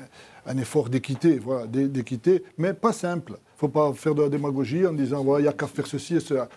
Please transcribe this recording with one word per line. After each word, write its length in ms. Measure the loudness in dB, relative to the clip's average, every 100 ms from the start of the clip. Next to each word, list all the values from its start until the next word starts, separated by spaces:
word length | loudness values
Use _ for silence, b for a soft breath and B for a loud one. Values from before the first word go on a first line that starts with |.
| -16 B B B -6
un 120 | -4
effort 300 | 0 0 0
d'équité, 500 | -2 -2 2 4 4
voilà, 300 | 0 -4 -2
d'é-, 180 | 0 0
d'équité, 560 | 0 -4 -2 2 2 B -4
mais 180 | -2
pas 180 | 0 0
simple. 460 | 0 -4 -4 -6 -16 _ -4
Faut 100 | 0
pas 260 | 2 2
faire 220 | 2 0
de 80 | 2
la 60 | 2
démagogie 580 | 0 -2 -2 -2 0 0
en 60 |
disant : « 280 | 0 -2 0
Voilà, 160 | 2 4
il 20 |
n'y 60 | 2
a 40 |
qu'à 140 | 0 -4
faire 220 | -4 -6
ceci 260 | -6 -2
et 60 | -2
cela. » 280 | 0 -2 -2